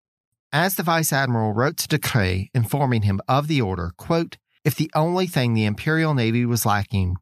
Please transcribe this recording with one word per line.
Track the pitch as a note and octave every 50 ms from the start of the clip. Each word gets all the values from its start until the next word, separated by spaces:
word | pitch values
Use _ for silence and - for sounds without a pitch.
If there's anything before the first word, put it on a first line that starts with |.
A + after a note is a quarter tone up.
| _ _ _ _ _ _ _ _ _ _
As | - D3+ F3 G3 F#3+
the | -
Vice | E3 E3+ E3 E3 D#3 -
Admiral | D3+ C3+ C#3 B2+ A#2+ A2+ A2 A2
wrote | G2+ A2+ C3 D3 E3
to | - -
de | - D3+ D3
Creye, | - - - A2 F#2+ F#2 F#2 F#2+ G2 -
informing | - B2+ A2+ - C#3+ C#3 C#3+ B2+ A#2+ A2
him | G2+ G2+ G2 G2 - -
of | B2+ C#3+ D3
the | D3+ D#3+ C3+
order, | A2+ F#2 F#2+ F2 E2+ E2 -
quote, | - - - E3 E3 E3 - - - _ _ _ _ -
"If | D#3 -
the | - D3+ - -
only | D3+ D#3 E3+ F3 F#3 F#3+ F3
thing | - C#3+ B2 A#2+ A2+
the | A2 A2
Imperial | G#2 G#2 - - D#3 D#3 D#3+ D#3+ D#3
Navy | D3 B2+ A2+ A2+ A2+ B2 B2
was | A#2 A#2+ A2+ -
lacking | A2 G#2 G2+ G2+ - G#2 G2 F#2 F2+ F2+ -